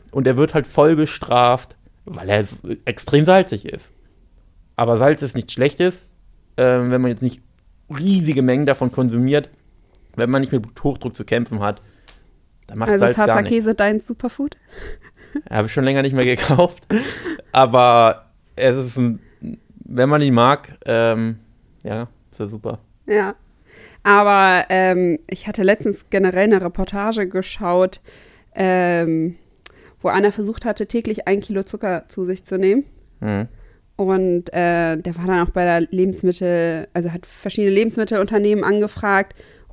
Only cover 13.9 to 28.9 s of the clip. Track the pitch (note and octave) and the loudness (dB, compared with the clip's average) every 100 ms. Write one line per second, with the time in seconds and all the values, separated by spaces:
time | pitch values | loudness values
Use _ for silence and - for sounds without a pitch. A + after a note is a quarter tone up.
13.9 | G#3+ - A#3 A#3+ - C#4+ - _ - - | 0 -6 -10 -8 -6 -10 -10 _ -16 -14
14.9 | - - _ - D4 - A2 A2 - C3 | -16 -18 _ -14 -12 -6 -4 -2 -2 0
15.9 | C3+ C3+ C3+ B2 B2 - E3 F3 - - | 0 0 0 0 0 2 2 2 -2 -4
16.9 | G#3+ - - E4+ D#4+ - C3 C3 B2 B2 | -4 -4 -10 -10 -12 0 2 4 6 6
17.9 | A#2 A2+ - - _ _ - C3 C3 B2+ | 6 6 2 -6 _ _ -2 0 0 -2
18.9 | B2+ A#2+ A2+ - _ - - _ - - | -2 -2 -4 -10 _ -16 -16 _ -20 -6
19.9 | A#2+ C3+ D3+ C#3+ A#2 B2 C#3+ - - - | 0 2 2 4 4 4 2 -4 -10 -2
20.9 | A#2 A#2 A2+ A2+ A2+ _ _ _ _ - | 2 2 0 -2 -6 _ _ _ _ -10
21.9 | A2 A#2 _ _ - G#2 G#2+ A2 A2+ _ | -10 -10 _ _ -12 -12 -10 -12 -12 _
22.9 | _ - G#4+ F#4+ - _ _ _ - - | _ -2 -2 -2 -6 _ _ _ -20 -20
23.9 | - G3+ G3+ G#3 G3 F#3+ F3+ - F#3 F#3 | -4 4 4 6 4 4 2 2 2 2
24.9 | F3+ F3 E3 - F#3+ - A3 F#3+ G#3+ A3 | 2 0 -2 -6 -14 -10 0 2 2 -2
25.9 | G3+ - G3 F#3+ F#3 G#3 G3 F3 F#3+ F#3+ | -6 -4 0 2 2 2 2 0 -4 -6
26.9 | G3+ G#3 A3 F#3 F#3 F#3+ - F#3+ F3+ F#3 | -4 -4 -4 -4 -4 -6 -6 -2 2 0
27.9 | - - - - _ _ - F#3 F#3 F3 | -2 -20 -20 -20 _ _ -4 0 0 0